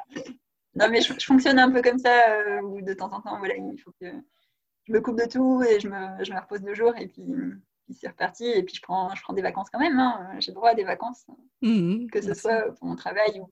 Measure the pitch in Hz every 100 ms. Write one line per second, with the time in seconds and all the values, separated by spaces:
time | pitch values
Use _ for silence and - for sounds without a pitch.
0 | - - - - _ _ _ - 214 233
1 | 277 254 - 262 294 262 254 254 247 247
2 | 247 240 233 214 208 202 202 196 190 190
3 | 190 202 220 196 190 190 190 - 175 -
4 | 180 - - _ _ _ _ _ - 220
5 | 240 226 233 254 262 254 240 208 208 196
6 | 190 190 190 185 - 202 202 208 233 233
7 | 190 - 180 - 185 196 _ _ - -
8 | - - 180 - 240 214 185 - - 185
9 | 185 190 - 190 185 180 196 226 320 254
10 | 254 220 185 190 - 190 233 220 190 170
11 | 233 247 - - _ _ 220 220 170 214
12 | 240 214 196 - 214 226 214 - 170 175
13 | 185 190 214 196 190